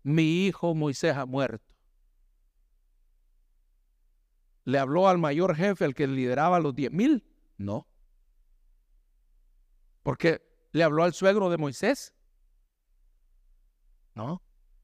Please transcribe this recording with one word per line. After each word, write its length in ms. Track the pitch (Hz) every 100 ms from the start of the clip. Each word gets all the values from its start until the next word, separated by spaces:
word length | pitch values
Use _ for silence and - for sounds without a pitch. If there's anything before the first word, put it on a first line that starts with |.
"Mi 440 | 135 156 160 170 196
hijo 280 | - 170
Moisés 400 | 160 151 135 170
ha 120 | 139 127
muerto". 480 | 131 131 113 - _ _ _ _ _ _ _ _ _ _ _ _ _ _ _ _ _ _ _ _ _ _ _ _ _ _ _ _ _
¿Le 140 | - 135
habló 300 | 135 151 190
al 100 | 180
mayor 360 | 160 143 185
jefe, 300 | 156 196 196
al 100 | 156
que 120 | 135 139
lideraba 520 | 135 123 127 160 180
los 160 | 151
diez 160 | 131 131
mil? 340 | 143 254 285 - _ _ -
No. 280 | 98 104 - _ _ _ _ _ _ _ _ _ _ _ _ _ _ _ _ _ _ _ _ _
¿Por 140 | - 131
qué? 240 | 165 160 - _ _
¿Le 100 | 147
habló 220 | 165 151
al 80 | 175
suegro 380 | - 190 208 185
de 80 | 170
Moisés? 560 | 147 127 196 277 - _ _ _ _ _ _ _ _ _ _ _ _ _ _ _ _ _ _ _ _
No. 280 | - 113 180 - _ _ _